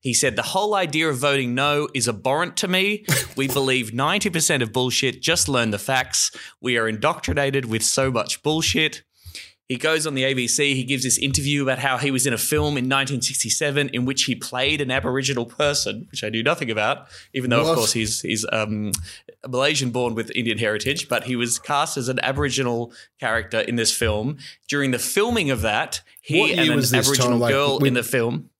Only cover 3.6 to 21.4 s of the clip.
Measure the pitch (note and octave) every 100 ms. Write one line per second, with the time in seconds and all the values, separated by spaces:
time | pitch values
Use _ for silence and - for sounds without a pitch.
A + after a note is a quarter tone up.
3.6 | C3+ C3 A2 A#2 D3 G3 G3+ E3 - D3
4.6 | A2+ B2+ B2+ A#2+ C3+ - - E3 - C3
5.6 | A2+ G2+ - C3 B2+ - - - - -
6.6 | B2+ A#2+ A2 G#2+ C#3 E3+ - - C#3 C3+
7.6 | B2 D3 - - C3+ A#2 - - D3 D#3
8.6 | D#3+ - D#3 - _ _ - - - _
9.6 | _ B2 D#3 D#3+ D#3 C3+ C3 C3+ A#2+ -
10.6 | C#3+ C3+ B2+ C#3 C3 - C#3 C3+ C#3 C#3+
11.6 | C3+ B2 C#3 B2+ C#3+ C3 C3+ A#2 - D3+
12.6 | D3+ C#3+ B2+ C3+ C3+ C3+ - C3 A#2 -
13.6 | D3+ C#3+ C#3 A#2+ B2 B2+ - B2 - B2
14.6 | C#3 D3+ C3+ C3 A#2 C3 C3+ B2+ A#2 -
15.6 | D3 C#3+ - G#2 F3+ - G#2+ A2+ B2 E3
16.6 | B2+ G#2+ G#2+ D3 - - - C3+ B2+ A#2
17.6 | - E3 A2 A#2 A2 - - A2 A2 A2
18.6 | G#2+ G#2+ G#2 G2+ - - - - C3 B2
19.6 | C#3 D3+ B2+ A#2+ A#2+ A2+ A2+ - A#2 G#2+
20.6 | A2 G#2+ C3+ D3 - A#2 B2 B2